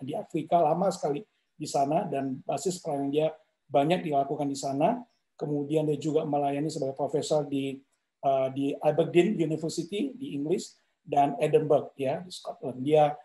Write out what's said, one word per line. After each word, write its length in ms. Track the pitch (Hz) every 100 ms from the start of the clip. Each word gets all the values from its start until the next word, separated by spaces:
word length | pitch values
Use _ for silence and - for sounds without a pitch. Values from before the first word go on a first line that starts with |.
di 160 | 131 214
Afrika, 480 | - 165 147 175
lama 240 | 151 160 196
sekali 320 | 180 160 143 - _ _
di 160 | - 147
sana, 400 | 147 139 160 196
dan 320 | 139 135 127
basis 400 | - 147 190 180
pelayanan 320 | 170 143 139
dia 160 | 147 156 156 _ _ _
banyak 320 | 143 147 180
dilakukan 480 | 170 139 135 147 143
di 80 | 139
sana. 400 | 143 135 170 247 - _ _ -
Kemudian 480 | 147 147 143 156
dia 160 | 151 143
juga 240 | 156 147
melayani 480 | 156 147 143 143 156
sebagai 240 | 147 135 131
profesor 480 | 139 151 127 151
di, 320 | 139 139 139 135 - _ _ _
eh, 240 | 143 135 131 131
di 160 | 139 139
Aberdeen 560 | 151 156 151 160 180 170
University 800 | 156 156 160 160 - 202 - -
di 240 | - 139
Inggris 400 | 147 202 - - _ _
dan 320 | - 143 143 -
Edinburgh, 560 | 156 156 151 143 -
ya, 320 | - 131 165
di 80 | 180
Scotland. 480 | - - - 147 127
Dia 320 | 135 151 147 147